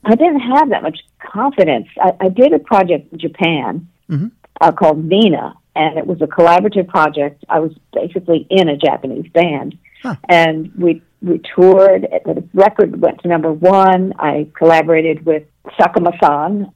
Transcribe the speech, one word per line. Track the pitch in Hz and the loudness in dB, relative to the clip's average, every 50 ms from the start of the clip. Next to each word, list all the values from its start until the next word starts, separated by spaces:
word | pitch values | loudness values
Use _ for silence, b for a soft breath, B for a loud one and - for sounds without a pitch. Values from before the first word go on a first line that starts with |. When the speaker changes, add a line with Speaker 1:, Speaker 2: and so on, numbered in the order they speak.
| _ | _
Speaker 1:
I | 208 220 | 0 2
didn't | 240 311 349 302 277 | 2 2 0 0 -2
have | 240 240 262 285 311 277 | -4 0 0 0 2 0
that | 190 - | -2 -4
much | - 160 156 - _ _ _ _ | -4 -6 -8 -10 _ _ _ _
confidence. | - - - 202 240 285 277 - 185 156 139 113 - _ - - | -20 -14 -8 -4 -4 -4 0 0 0 0 0 -4 -4 _ -6 -2
I, | - 185 180 - | -2 -2 -2 0
I | 196 190 | -4 -2
did | 185 214 254 294 | 2 2 2 2
a | 330 294 | 2 0
project | - - 240 196 190 175 175 147 - _ | -2 0 0 0 2 0 -2 -4 -4 _
in | - 160 | -16 -10
Japan, | 165 160 - - 175 165 165 147 123 110 107 170 170 - _ _ _ - | -10 -10 -6 -4 -4 -2 -2 -4 -6 -6 -8 -10 -12 -14 _ _ _ -8
Speaker 2:
Mm-hmm. | 170 143 175 233 _ _ _ _ _ - | -6 -6 -6 -8 _ _ _ _ _ 0
Speaker 1:
uh, | 156 165 | 0 0
called | 156 - 185 156 151 151 | 2 2 2 2 2 0
Nina, | 160 156 180 202 226 202 156 - - - - _ _ _ _ | -2 -2 0 2 2 2 0 -2 -6 -12 -16 _ _ _ _
and | 160 156 156 151 | -4 -4 -2 -4
it | 160 - | -6 -6
was | - 180 165 | -6 -4 -4
a | 156 | -4
collaborative | 151 - - 170 170 170 180 202 214 208 202 180 185 | -6 0 2 2 4 4 2 2 0 -2 -2 -4 -2
project. | - 180 156 151 143 151 143 147 147 _ - - | 0 0 0 0 -2 -4 -6 -6 -6 _ -8 -4
I | - 160 | -2 -2
was | 160 156 156 _ _ _ - | -2 -4 -8 _ _ _ -8
basically | - 117 175 - 190 185 170 165 156 151 _ | -8 -8 -6 -8 -10 -2 -2 -2 -2 -2 _
in | 180 190 185 156 | 0 0 0 0
a | 143 | -2
Japanese | 139 160 147 139 - - 135 - - 165 - | -2 -2 -2 -2 -2 -8 -10 -10 -10 -12 -4
band, | _ 170 175 170 147 139 - 147 - - B B B B | _ -2 0 0 -4 -6 -8 -10 -14 -16 B B B B
Speaker 2:
Huh. | B 254 185 B - - | B -10 -10 B -2 0
Speaker 1:
and | 180 170 165 165 160 160 160 - - | 2 2 2 2 0 -4 -8 -10 -8
we, | 185 175 170 165 165 _ _ _ _ | -2 -2 -2 -2 -2 _ _ _ _
we | - 175 165 - - - - | -4 -4 -4 -4 -6 -8 0
toured. | - 180 190 190 190 190 196 190 190 196 - - 180 - | 4 6 6 6 6 6 4 4 2 0 -4 -6 -6 -6
The | - - - 175 - | -6 -8 -8 -8 -6
record | - 190 196 214 208 - 202 170 - 175 | 2 2 2 2 4 0 -2 -2 0 -2
went | - - - - | -2 -2 -2 -4
to | _ 175 | _ -2
number | 170 165 156 160 | -2 -2 -2 -4
one. | 156 156 165 185 196 196 190 190 185 185 185 190 196 - | -4 2 2 2 4 4 4 4 4 2 0 -4 -6 -4
I | - 151 139 147 151 156 _ - | -4 -4 -4 -4 -6 -8 _ 2
collaborated | 165 165 165 160 160 160 165 160 160 165 156 156 160 | 4 4 4 4 4 2 0 0 2 -2 -4 -4 -2
with | 165 156 156 151 _ _ _ _ - - - | -2 -2 -2 -4 _ _ _ _ -18 -2 0
Sakuma-san. | 170 180 - 175 175 175 170 175 170 151 147 143 151 175 208 208 202 202 _ | 0 0 2 0 0 0 0 0 0 0 0 0 -2 -4 -4 -6 -6 -10 _